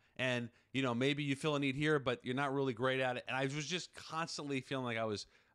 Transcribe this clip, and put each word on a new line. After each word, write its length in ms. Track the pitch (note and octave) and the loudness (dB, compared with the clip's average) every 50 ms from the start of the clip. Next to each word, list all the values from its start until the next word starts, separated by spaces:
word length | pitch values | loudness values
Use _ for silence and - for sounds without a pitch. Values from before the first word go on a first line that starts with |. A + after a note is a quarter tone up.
| _ _ _ - | _ _ _ -2
And, 300 | B2 C3 B2 B2 A#2+ A2+ - _ _ _ | 0 2 2 0 0 -4 -8 _ _ _
you 100 | - C3 | -2 0
know, 120 | C3+ C3 A#2+ | 2 2 2
maybe 300 | A#2 C3 C#3 D3 C#3+ D3+ | 4 4 4 2 2 0
you 120 | C#3+ C#3 | 0 -2
feel 200 | C3+ - D#3+ D3 | 0 0 2 2
a 40 | C#3+ | 2
need 160 | C#3+ C#3 B2+ | 2 2 2
here, 240 | C3+ D3 D#3 D#3 D3 | 2 2 4 4 4
but 240 | B2+ C3 B2 A#2 - | 4 2 -2 -2 -2
you're 120 | A#2 B2+ | -2 -2
not 180 | C3+ C#3+ C#3 C3+ | 0 0 0 0
really 180 | C#3 C#3 C3+ | 0 0 0
great 300 | B2 G#2+ B2+ C3 C3 C3 | 0 0 0 2 2 2
at 160 | C3 B2+ B2 B2 | 2 0 0 -2
it. 80 | - - | -4 -4
And 80 | A#2+ | -2
I 80 | C3 C3+ | -2 0
was 220 | C#3 C#3 D3+ D3+ C3+ | 0 -2 -4 -4 -4
just 260 | F3+ F3+ - - - | -4 -6 -6 -8 -14
constantly 680 | - - - D#3+ D#3+ E3 D#3+ - - D#3 C#3+ C#3 C3 | -16 -14 -8 -6 -6 -4 -4 -6 -6 -4 -4 -4 -4
feeling 240 | B2 - C#3+ C3+ B2+ | -2 -2 -4 -4 -2
like 120 | A#2+ A#2 A2+ | -2 -2 0
I 60 | A2+ | 0
was, 220 | A2 G#2+ G2 - - - - _ _ _ | 0 -2 -2 -4 -10 -16 -20 _ _ _